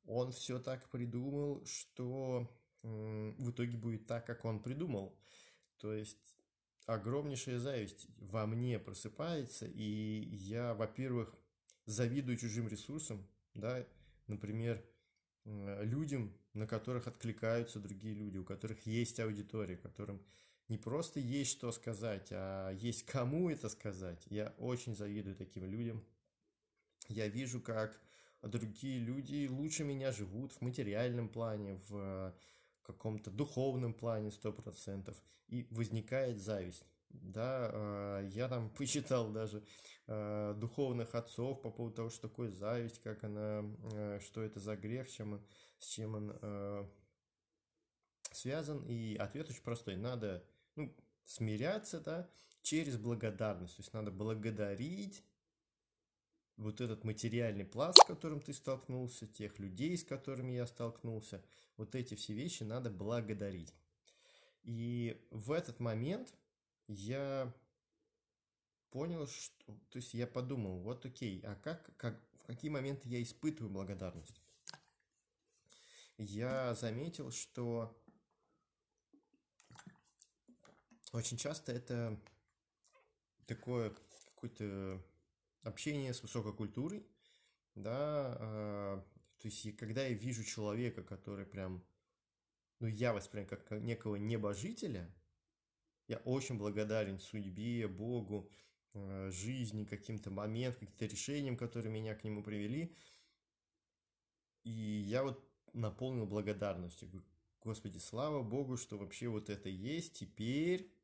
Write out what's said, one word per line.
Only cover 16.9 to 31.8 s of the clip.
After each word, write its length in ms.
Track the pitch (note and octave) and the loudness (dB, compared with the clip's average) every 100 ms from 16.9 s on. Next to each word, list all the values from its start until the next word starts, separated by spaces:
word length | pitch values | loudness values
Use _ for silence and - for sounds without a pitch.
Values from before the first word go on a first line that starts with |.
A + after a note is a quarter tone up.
| B2 A#2+ | 0 -2
откликаются 720 | - A#2 G#2+ A2+ A#2 A#2 G#2+ | -2 -2 2 4 4 2 -2
другие 360 | G2 G2 A2 G#2 | -6 -6 -4 -2
люди, 220 | G#2 F#2+ | -2 -2
у 80 | F2+ | -4
которых 400 | G2 A2 G#2+ A2 | -4 -2 -4 2
есть 340 | A2+ A#2 - | 4 4 4
аудитория, 580 | A2+ G#2 G2+ A2 F#2+ F2+ | 0 0 -2 -2 -2 -4
которым 440 | F#2 - G2+ G2 - - - _ - | -8 -8 -6 -6 -10 -20 -20 _ -6
не 80 | A2 | -4
просто 420 | A2+ C#3+ E3 D3 | 0 0 0 0
есть 320 | B2 C#3 C3 | 2 2 2
что 200 | - A#2+ | 2 0
сказать, 580 | - - G#2 A2+ G2 - | -2 -2 -2 0 -2 -2
а 400 | G2 F#2+ G2 F#2+ | -4 -2 -2 -2
есть 320 | G2 A#2 A#2 | 0 2 2
кому 460 | - C3+ B2 D3+ F3+ | 2 2 4 6 4
это 200 | D3+ G#2+ | 4 -2
сказать. 540 | - G#2+ F#2 F#2 E2+ - | -2 -4 -2 -4 -6 -2
Я 240 | G#2 G#2+ - | -2 -2 -2
очень 380 | B2 B2 B2 G#2 | 0 0 0 -2
завидую 400 | G#2 G#2 G2 F#2+ | 0 -2 -2 -4
таким 300 | F#2 - F#2 | -6 -4 -2
людям. 380 | G#2+ A#2 A2 - _ _ _ _ _ _ _ _ _ - | 0 0 -2 -6 _ _ _ _ _ _ _ _ _ -4
Я 180 | A2 G#2+ | 0 0
вижу, 320 | A2 C3 B2 | 0 -2 -2
как 400 | A#2+ A2 A2 - - - - _ | -2 0 0 -2 -20 -20 -20 _
другие 580 | A#2 A#2 A2+ G2+ C3+ B2+ | -2 0 0 -2 -2 0
люди 480 | A#2 C3 B2+ C#3+ C#3 | 2 0 0 0 0
лучше 360 | C3 D3+ D#3 | 0 0 2
меня 280 | D3 C#3 C3+ | 2 2 2
живут 420 | G#2+ G2 G#2 C#3 | 2 -2 -2 -4
в 80 | - | -2
материальном 680 | A#2+ B2 G#2+ G2+ B2 A#2+ A2+ | 0 2 2 4 4 4 0
плане, 500 | A2+ A2+ G#2+ G2+ F#2+ | 0 0 0 -2 -4